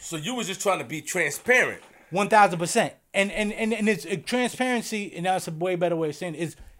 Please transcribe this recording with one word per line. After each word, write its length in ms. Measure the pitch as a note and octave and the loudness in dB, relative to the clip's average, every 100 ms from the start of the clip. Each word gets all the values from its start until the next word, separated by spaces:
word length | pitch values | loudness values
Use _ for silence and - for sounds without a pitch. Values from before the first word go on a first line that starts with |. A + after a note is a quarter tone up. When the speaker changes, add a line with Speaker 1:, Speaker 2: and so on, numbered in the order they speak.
Speaker 1:
So 140 | - D#3+ | -10 -8
you 160 | D#3 B3+ | -4 -4
was 120 | F#3 | -4
just 120 | F#3+ | -2
trying 180 | G3+ F3 | 0 0
to 60 | A#2+ | -2
be 160 | D#3 | -8
transparent. 800 | - F#3 D3+ - - B3 D#3 F#2+ - - - | -6 -2 -2 -2 2 4 4 -2 -14 -20 -6
Speaker 2:
One 180 | F3 G3 | -2 4
thousand 280 | G#3+ G3+ E3+ | 8 8 6
percent. 340 | E3+ A#3 F3 - _ | 0 2 0 -4 _
And, 180 | F#3+ G3+ | 0 0
and, 220 | G3 G#3+ | 0 -2
and, 200 | G3+ A3 | 0 -2
and 140 | A3 G#3+ | 0 0
it's, 180 | G#3 E3+ | 0 -2
uh, 100 | F#3+ - | -6 -2
transparency, 880 | B3+ B3 - B3+ B3 - G#3+ G3+ - | -2 -2 0 0 0 -2 -6 -6 -4
and 100 | F3+ | 0
that's 220 | F#3 F3 | 0 -2
a 40 | |
way 240 | D#3 F3+ F3+ | -4 -2 2
better 200 | F3 E3+ | 2 2
way 140 | D#3 | -2
of 60 | D3 | -4
saying 200 | F3+ D3+ | -8 -6
it, 40 | |
is, 160 | E3 - - - | -6 -6 -20 -12